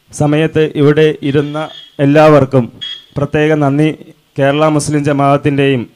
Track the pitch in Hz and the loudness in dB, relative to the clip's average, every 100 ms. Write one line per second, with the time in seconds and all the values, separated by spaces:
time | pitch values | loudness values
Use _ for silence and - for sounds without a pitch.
0 | _ - 147 151 156 160 156 - 143 147 | _ -4 -2 0 -2 0 -2 0 2 4
1 | 156 147 139 143 147 147 156 - - - | 2 0 -4 -2 -4 -6 -12 -14 -16 -4
2 | 139 151 156 147 131 135 117 - - - | 0 4 6 4 2 0 -2 -6 -18 -18
3 | _ - 143 151 151 151 143 139 156 - | _ -8 -4 -2 0 0 0 0 -2 -2
4 | - - _ - 139 147 156 151 143 151 | -14 -20 _ -4 -2 0 0 0 -2 -4
5 | 143 139 139 143 147 143 139 131 104 | -2 0 0 0 0 -2 0 -2 -4